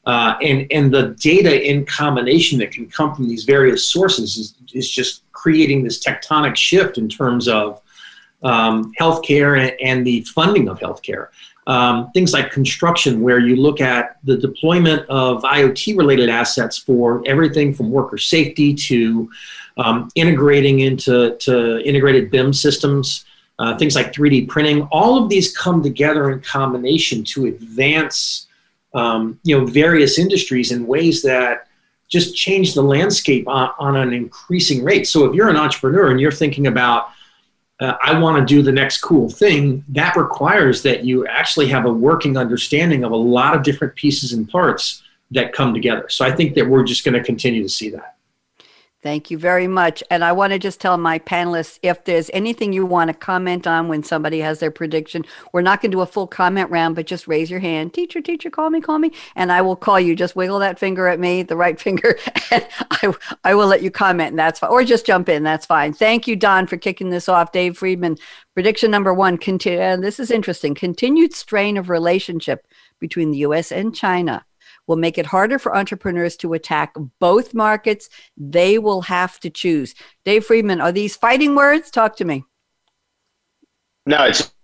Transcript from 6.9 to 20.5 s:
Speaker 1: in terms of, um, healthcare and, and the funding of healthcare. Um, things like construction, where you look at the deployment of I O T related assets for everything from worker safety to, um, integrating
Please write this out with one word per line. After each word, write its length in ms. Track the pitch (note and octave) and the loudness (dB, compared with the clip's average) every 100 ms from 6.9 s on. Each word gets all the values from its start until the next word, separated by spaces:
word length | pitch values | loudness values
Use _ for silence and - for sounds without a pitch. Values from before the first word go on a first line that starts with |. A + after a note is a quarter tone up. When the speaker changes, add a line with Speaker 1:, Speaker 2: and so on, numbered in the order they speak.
| - | -2
Speaker 1:
in 100 | A2 | -6
terms 380 | - C3 A#2+ A#2 | -2 -2 0 0
of, 340 | A2 G#2 - _ _ - - _ _ | 0 -2 -6 _ _ -20 -20 _ _
um, 500 | C3+ A#2 A2+ A2 A2 - | -2 2 2 0 -4 0
healthcare 600 | E3 D#3 - C#3+ C#3+ C#3+ | 0 0 2 2 4 2
and, 160 | B2+ B2+ | 0 -2
and 240 | C3 B2+ B2+ | -2 0 0
the 160 | A#2 | -2
funding 480 | A2+ - E3+ G3+ A2 | -2 0 2 4 2
of 100 | F#2 | -4
healthcare. 500 | F2+ - - - - _ - _ - | -10 -10 -10 -10 -12 _ -20 _ -4
Um, 460 | B2+ B2 A#2 A#2+ | 0 2 0 0
things 220 | F#3 F3+ | 0 2
like 180 | C#3+ C3 | 0 -2
construction, 720 | - C3+ - E3+ E3 C#3+ A2+ | -2 -2 0 0 2 0 2
where 180 | A#2+ B2 | 2 4
you 160 | A#2+ B2+ | 4 4
look 260 | C#3+ D3 | 2 2
at 360 | C3 B2 A#2+ - | 0 -2 -4 -8
the 140 | C3+ B2+ | -2 0
deployment 720 | C#3 C3+ D#3 F3 E3 D#3 C#3+ | 0 -2 0 4 4 2 -2
of 340 | C3+ B2+ A#2 | 0 0 0
I 200 | C3+ D3 | 0 4
O 80 | C3+ | 2
T 240 | C3 - G3+ | 2 -2 2
related 340 | C#3+ C3 A#2+ | 4 4 4
assets 480 | A#2 A#2+ - A2+ - | 2 -2 -2 -4 -6
for 460 | - B2+ A#2+ B2 B2+ | 0 2 2 0 0
everything 480 | C#3 D#3+ D3+ C#3+ | 2 2 2 0
from 180 | C#3 A2 | 0 -2
worker 260 | C3+ - G3+ | 0 -2 -4
safety 560 | - E3 C#3+ - D3 C#3+ | 0 2 0 2 2 2
to, 540 | - B2 A2+ A2+ A2+ - - - - - | 0 0 2 0 -4 -10 -20 -20 -18 -4
um, 320 | A2+ A#2+ A#2 - | -2 -2 -2 0
integrating 640 | E3 D3+ C#3+ | 2 4 4